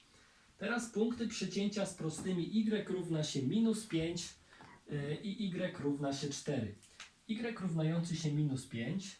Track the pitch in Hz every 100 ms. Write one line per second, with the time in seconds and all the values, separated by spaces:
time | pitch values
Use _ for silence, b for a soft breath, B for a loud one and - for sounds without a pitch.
0 | B B B B B B 202 240 226 202
1 | 240 247 220 - 196 202 202 202 185 -
2 | 160 - 185 175 165 214 214 208 - 185
3 | 160 156 147 135 127 214 226 208 - 160
4 | 165 175 - - B B B B - 147
5 | 143 156 208 190 196 180 180 - 139 143
6 | 143 135 143 - - 131 104 - - B
7 | B - - 220 233 190 180 160 156 170
8 | 170 156 151 147 147 131 - 113 117 190
9 | -